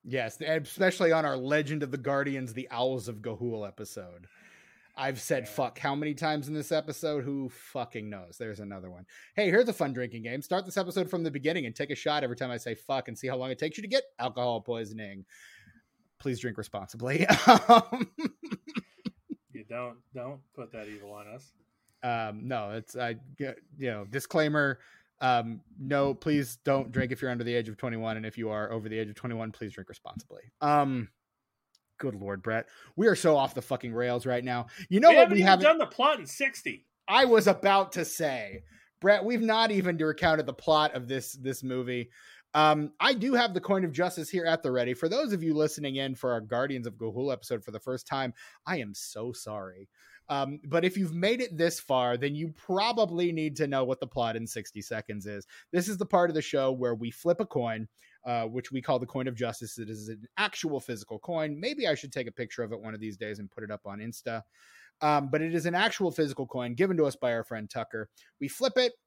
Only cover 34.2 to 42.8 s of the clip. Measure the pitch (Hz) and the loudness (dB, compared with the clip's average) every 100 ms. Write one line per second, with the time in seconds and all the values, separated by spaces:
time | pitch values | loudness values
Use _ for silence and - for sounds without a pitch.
34.2 | 131 123 127 123 113 - 175 190 311 302 | 0 -2 -2 -4 -6 -12 0 10 12 12
35.2 | - 202 185 185 294 320 247 - 277 277 | 10 10 8 10 8 6 2 2 2 2
36.2 | 139 - 269 - 147 101 _ _ - 220 | -4 -4 -4 -4 -10 -10 _ _ 2 6
37.2 | 262 226 202 185 196 196 190 180 156 - | 8 8 8 4 6 4 4 -2 -4 -2
38.2 | 156 127 101 95 - - _ _ 190 208 | -2 -2 -8 -12 -18 -20 _ _ 6 6
39.2 | 208 240 220 220 226 202 180 165 156 151 | 4 0 2 4 4 4 2 2 0 2
40.2 | 170 156 139 127 - 156 151 131 123 135 | 4 4 0 -4 4 4 4 0 -4 -6
41.2 | - 139 131 127 131 127 123 123 120 - | -6 -8 -6 -6 -4 -4 -2 -4 -6 -14
42.2 | - - _ 151 156 151 | -20 -20 _ 6 6 6